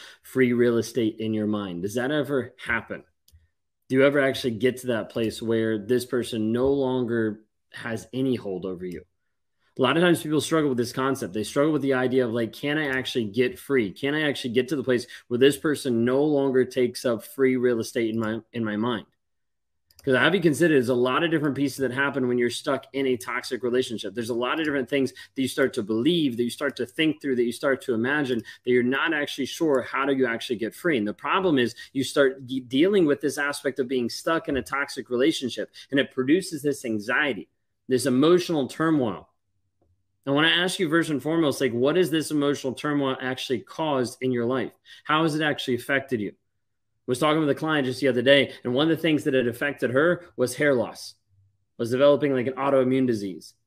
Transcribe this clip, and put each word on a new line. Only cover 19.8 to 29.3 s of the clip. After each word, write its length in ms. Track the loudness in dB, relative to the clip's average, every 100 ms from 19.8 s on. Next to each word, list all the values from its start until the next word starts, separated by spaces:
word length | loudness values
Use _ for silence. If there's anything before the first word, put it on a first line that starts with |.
| _ _
'Cause 120 | 0 2
have 180 | 4
you 60 | 2
considered 340 | 2 2 2
there's 140 | 4 2
a 60 |
lot 280 | 0 0 0
of 80 | 0
different 240 | 0 -2
pieces 220 | -2 -4 -2
that 160 | -4
happen 340 | -2 -2 0 0
when 100 | 0
you're 140 | 0
stuck 360 | -2 -4 -4 -4
in 140 | -4 -2
a 100 | -2
toxic 460 | -4 -8 -6 -4
relationship? 520 | -2 0 -2 -6 -8
There's 160 | -6 -4
a 40 |
lot 240 | -4 -2 -2
of 60 |
different 260 | -2 -2 -2
things 220 | 0 -2
that 280 | -4 -10 -4
you 60 | -4
start 260 | 0 0
to 80 | -2
believe, 520 | -2 0 2 2 2 0
that 60 |
you 80 | -4
start 240 | -4 -4 -4
to 80 | -6
think 360 | 0 0 0
through, 140 | -2 0
that 80 |
you 80 | 0
start 280 | 0 0 0
to 120 | -2
imagine, 440 | -2 0 0 0 -2
that 300 | -6 -6 0
you're 100 | 2
not 320 | 2 0 0
actually 320 | -2 -4